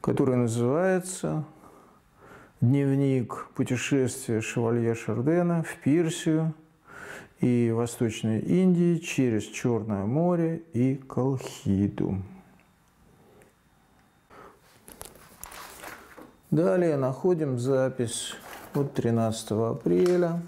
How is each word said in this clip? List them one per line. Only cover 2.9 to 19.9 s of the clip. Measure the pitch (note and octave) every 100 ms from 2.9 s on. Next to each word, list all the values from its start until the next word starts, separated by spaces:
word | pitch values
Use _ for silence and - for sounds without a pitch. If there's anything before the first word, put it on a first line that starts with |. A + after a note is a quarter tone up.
| C#3 C#3 C3 A#2 - -
путешествия | - B2+ B2 - C#3 C3 - - A2
шевалье | A2 - A#2 A#2+ A#2 A2+
Шардена | - A2 C3 E3+ F3 E3+
в | D#3 -
Персию | - D#3 E3 E3+ - D#3 D#3+ D#3 - _ - - - - - _
и | B2+ A#2+ A#2
Восточной | A2+ A#2+ - A#2 A2 A2 A2
Индии | - F3 F#3 F3 F3 E3
через | - - B2+ G#2+
Чёрное | G2+ - B2+ A#2 G#2 G2+
море | G2 C#3 F3 F3 E3 E3 -
и | A#2 B2+ C3+
Колхиду». | - - B2+ C3 - - - F#2+ G2+ - G1+ F#2+ F#2+ - - - _ _ _ _ _ _ - - - _ _ _ _ _ _ _ _ - - - _ - - - - - - - - - - - - - - - - _ _
Далее | D3+ F3+ F#3 E3+ C#3+
находим | C3 C3 F#3 F3 D3+ B2+
запись | B2 C3+ C3 - A#2 - - - - - -
от | D3 C#3
тринадцатого | - A#2+ A#2 A2+ A2 - G#2+ A2+
апреля | C3 -